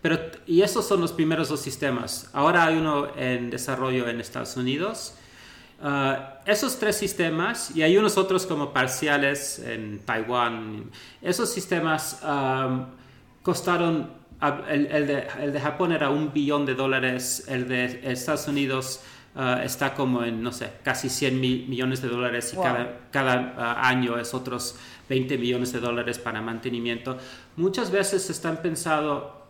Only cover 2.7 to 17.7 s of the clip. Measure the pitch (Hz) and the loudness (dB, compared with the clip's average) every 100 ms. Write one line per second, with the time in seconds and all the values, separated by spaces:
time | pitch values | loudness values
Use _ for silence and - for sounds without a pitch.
2.7 | 160 156 143 143 139 127 123 120 123 - | 4 2 0 -2 -2 -2 0 -2 -4 -4
3.7 | 127 131 127 120 117 - 123 120 127 123 | -2 0 0 0 -4 -6 -8 -6 -2 -2
4.7 | 143 196 226 - - - - - - - | 0 -2 -4 -12 -16 -20 -20 -20 -20 -20
5.7 | - 147 143 135 135 - - - 208 262 | -8 -2 0 2 0 -6 -8 0 2 2
6.7 | - 214 208 196 - 165 160 196 233 - | 0 0 2 -2 0 0 2 -2 -2 -4
7.7 | 160 160 190 214 196 190 185 - 151 139 | 2 6 8 6 4 2 2 2 -2 0
8.7 | 135 131 - 151 143 139 139 - - 120 | 2 0 0 2 4 4 0 -6 -8 -8
9.7 | 113 107 104 117 113 110 123 117 113 110 | -6 -8 -8 -2 -2 0 2 2 -2 -8
10.7 | 107 107 - - - - 180 226 190 - | -10 -12 -16 -20 -8 -2 0 0 -2 -2
11.7 | 170 160 156 - - 160 143 131 131 131 | 0 2 0 -2 -6 -2 0 2 2 0
12.7 | 127 127 - - - - - - 170 - | -2 -4 -14 -20 -20 -20 -4 -2 0 0
13.7 | 175 170 160 127 - - - 147 139 - | 2 2 2 -2 -12 -20 -2 0 0 0
14.7 | 147 147 151 143 143 - - 143 143 147 | 0 2 2 2 0 -4 -6 -4 -2 -4
15.7 | 151 175 156 143 147 151 147 143 147 139 | 0 0 2 2 2 0 0 2 2 2
16.7 | 131 135 131 127 127 123 - - 131 123 | 2 2 2 2 0 -2 -6 -4 -4 0